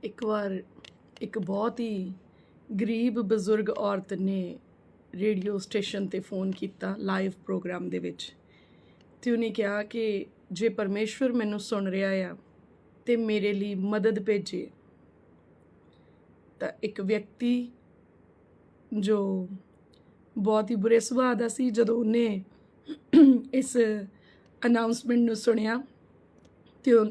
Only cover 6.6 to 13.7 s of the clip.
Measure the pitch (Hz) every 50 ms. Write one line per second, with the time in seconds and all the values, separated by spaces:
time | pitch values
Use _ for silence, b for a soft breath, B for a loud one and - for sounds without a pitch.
6.6 | - 190 - - - 190 190 202 202 190 190 190 190 190 185 - - - 190 185
7.6 | 180 180 180 175 180 180 175 180 170 175 175 - - - - - _ b b b
8.6 | b b b b b b b b b b - - - 247 233 226 233 226 196 220
9.6 | 208 196 202 208 214 208 - 233 220 220 208 196 190 - _ _ _ _ 190 170
10.6 | 214 226 220 - 214 190 196 202 220 214 214 - 269 254 240 247 220 208 208 208
11.6 | 208 - 226 202 196 190 185 190 196 196 190 190 185 175 170 - - _ _ -
12.6 | - _ - _ _ _ _ - _ - 240 233 226 220 214 208 190 208 202 196
13.6 | 202 208